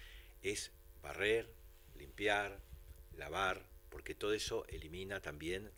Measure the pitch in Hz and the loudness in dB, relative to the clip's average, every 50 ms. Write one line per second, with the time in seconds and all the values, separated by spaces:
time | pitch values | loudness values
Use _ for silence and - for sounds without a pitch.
0 | - - - - - - - - - 98 104 - - - - - - - - - | -12 -12 -12 -12 -14 -14 -14 -2 0 0 0 0 -2 -4 -8 -14 -16 -16 -14 -10
1 | - 73 73 80 98 104 110 113 110 - - - - - - - - - - - | -8 -6 0 4 6 8 8 6 6 0 -6 -14 -16 -16 -16 -16 -16 -14 -14 -12
2 | 73 71 - - 101 104 104 104 101 101 98 95 - - - - - - - - | -12 -10 -4 2 6 6 6 6 6 2 -2 -6 -10 -10 -12 -12 -10 -12 -12 -14
3 | - - - - 73 71 80 92 98 92 92 92 - - - - - - - 73 | -14 -12 -10 -8 -6 -2 2 4 6 6 4 2 -2 -8 -14 -16 -14 -12 -12 -8
4 | - - - - - 104 107 104 - - 113 113 - - - 82 78 78 82 90 | -6 -6 -4 0 2 4 4 4 4 2 2 0 0 -2 -6 -8 -6 -6 -6 -6
5 | 95 95 101 98 - - 73 73 78 80 92 95 107 104 - | -4 -2 -4 -2 -2 -4 -4 -2 -2 0 0 -2 -2 -6 -10